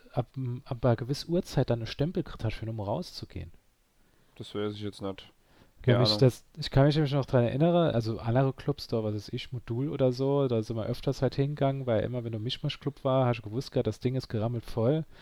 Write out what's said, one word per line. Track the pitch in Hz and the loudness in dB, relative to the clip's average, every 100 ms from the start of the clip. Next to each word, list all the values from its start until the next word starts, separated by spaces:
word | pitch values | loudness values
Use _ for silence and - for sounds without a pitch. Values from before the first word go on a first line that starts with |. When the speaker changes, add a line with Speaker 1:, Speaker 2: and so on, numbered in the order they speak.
| - | -6
Speaker 1:
ab, | - 120 131 127 123 | -4 -4 -6 -6 -6
ab | - 120 | -8 0
einer | 131 117 | 2 2
gewiss | 120 143 - | 0 -6 0
Uhrzeit | 170 - - 127 | -2 0 0 2
dann | 117 | 0
eine | 113 | -2
Stempel | - 147 190 | -2 -2 -2
gekriegt | - - | -6 -4
hast, | 113 | -4
für | - 110 | -4 -6
um | 113 | -6
rauszugehen. | 98 123 180 - - - 87 - _ _ _ _ _ _ _ - | -4 -4 -4 -12 -12 -12 -12 -16 _ _ _ _ _ _ _ -18
Speaker 2:
Das | 110 | -10
weiß | 104 107 | -4 -4
ich | 104 | -4
jetzt | 104 - | -8 -6
nicht. | 98 95 - _ _ _ - _ | -8 -8 -14 _ _ _ -20 _
Speaker 1:
Ich | |
kann | - | 4
Speaker 2:
Keine | 120 | 4
Speaker 1:
mich | 123 | 4
Speaker 2:
Ahnung. | 107 | 6
Speaker 1:
das, | 131 - - - | 4 4 -12 -12
ich | - | 0
kann | 131 143 | 4 6
mich | |
nämlich | 151 147 | 4 2
noch | 143 123 | 0 2
dran | 131 | 4
erinnern, | 117 - 170 175 165 | 4 4 4 4 4
also | 110 113 110 | 2 0 -4
andere | 120 127 135 | 0 2 2
Clubs, | - - 143 - | 0 -4 -4 -2
da, | 117 | -2
was | 107 | -2
weiß | 104 - | -4 -6
ich, | 123 - | -10 -8
Modul | 123 - 120 143 | -10 -6 -4 -2
oder | 139 131 | 2 2
so, | 120 135 143 135 | 2 0 2 2
da | 113 | 0
sind | 110 113 | 0 -4
wir | 107 | -4
öfters | 123 - 131 | -4 -4 0
halt | 123 | 0
hingegangen, | - 139 147 139 135 127 | 0 -2 2 0 0 0
weil | 107 | 0
immer, | 110 123 | 0 -4
wenn | 117 | -6
du | 110 | -6
Mischmasch-Club | 113 - 147 - 143 - | -6 -4 -6 -4 -6 -4
war, | 135 131 123 | 2 4 4
hast | 113 | 0
du | |
gewusst, | 104 113 - | -4 -6 -2
gehabt, | 131 113 | 0 0
das | - | -2
Ding | 123 | -2
ist | 131 - | -2 -4
gerammelt | 113 110 120 | -2 -2 -4
voll, | - - 113 156 156 - | -4 0 2 2 -2 -14